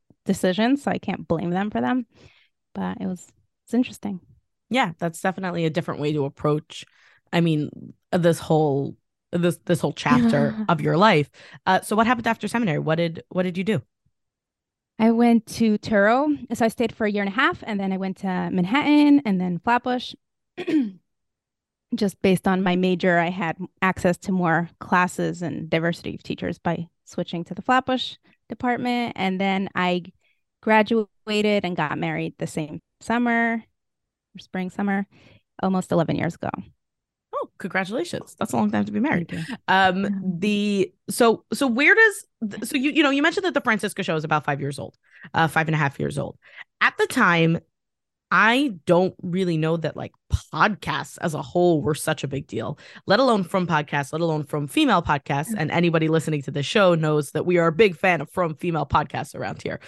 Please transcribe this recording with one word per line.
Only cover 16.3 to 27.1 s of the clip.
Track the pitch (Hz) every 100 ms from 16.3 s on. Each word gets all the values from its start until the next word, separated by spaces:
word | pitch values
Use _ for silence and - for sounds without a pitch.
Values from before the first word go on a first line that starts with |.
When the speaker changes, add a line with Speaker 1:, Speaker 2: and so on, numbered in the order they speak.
| 277 233
Speaker 1:
So | 240 226
I |
stayed | - 226
for | - 214
a |
year | 202
and | 196
a | 208
half, | 302 359 -
and | 202
then | 196
I | 190
went | 190 180
to | 190 180 175
Manhattan | 185 180 269 285 294 294 285
and | 247 185
then | 180 175
Flatbush. | - 240 254 247 - - _ _ _ -
<clears throat> | 359 302 214 180 _ _ _ _ _ _ _ _ - 240
Just | 202 -
based | 196 180 196
on | 185
my | 190 180
major, | 185 180 190 170
I | 170
had | 185 165 160 180 -
access | 185 - 185 175
to | -
more | 185 175 165 170 -
classes | - 180 180 - 170 170
and | 170 - 160
diversity | 165 160 175 -
of | -
teachers | - - 180 175
by | - 170 170 _
switching | -